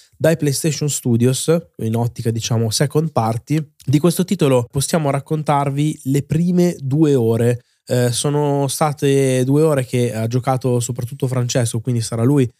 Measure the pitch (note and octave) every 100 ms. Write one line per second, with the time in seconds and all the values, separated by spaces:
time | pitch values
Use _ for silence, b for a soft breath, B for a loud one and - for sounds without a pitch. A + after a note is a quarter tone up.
0 | B B D#3 E3 D3 C3+ E3 C#3+ D3 -
1 | B2+ A#2 A#2+ C3 - E3 - - A2+ A2+
2 | A#2+ - A#2 A2+ - A2+ A2+ - D3 D3+
3 | D#3+ B2 A2+ A2+ - D3+ D3+ _ - C#3+
4 | E3+ E3 F3+ G3 D3 B2+ A#2 C#3+ C3 E3
5 | C#3+ C#3 - D#3 D3 C#3+ C#3 C#3 D3+ D3
6 | B2+ C#3+ - D#3 F3 F3 F3 - C#3 C#3+
7 | D#3 C#3 A2+ A2+ A#2 B2 b b - B2
8 | B2 A#2 D3 C#3+ D3 C#3+ C#3 - D#3 C#3
9 | C#3+ C#3 C3+ B2+ B2+ C#3 D#3+ C#3+ B2 B2
10 | A#2+ A2 A2+ B2 B2+ B2+ B2+ B2 A#2+ A#2+
11 | A#2+ C#3+ C3 B2 A#2+ C3+ A#2+ A#2 B2+ A#2+
12 | A2 A#2 A#2+ D3 A#2+ -